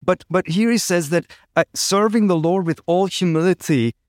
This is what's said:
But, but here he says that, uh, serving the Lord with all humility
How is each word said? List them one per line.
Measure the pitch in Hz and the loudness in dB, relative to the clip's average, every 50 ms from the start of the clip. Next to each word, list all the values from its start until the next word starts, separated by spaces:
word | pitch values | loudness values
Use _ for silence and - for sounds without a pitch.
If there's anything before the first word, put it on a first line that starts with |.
| - | 0
But, | - 185 175 - _ | -2 -2 -2 -2 _
but | 160 185 180 - | -2 -2 -2 0
here | 160 185 220 233 | -2 0 0 2
he | 233 220 | 0 0
says | - - 185 175 170 143 | 0 0 -2 -2 -2 0
that, | 165 170 - _ - - _ _ _ | -2 -2 -2 _ -18 -20 _ _ _
uh, | - 165 _ _ | -2 -2 _ _
serving | - - - 190 196 208 220 208 233 214 202 | -8 -4 -2 0 2 2 2 2 2 2 2
the | 180 | 2
Lord | 165 156 165 180 190 185 | 2 2 0 0 0 -2
with | 165 160 - - | -2 -4 -6 -2
all | - 170 180 196 | -2 0 0 0
humility | 190 - - 185 180 160 156 160 185 180 - - - 160 135 117 117 113 _ _ | -2 -2 -2 -2 0 0 2 2 2 0 0 0 -2 0 0 0 -2 -4 _ _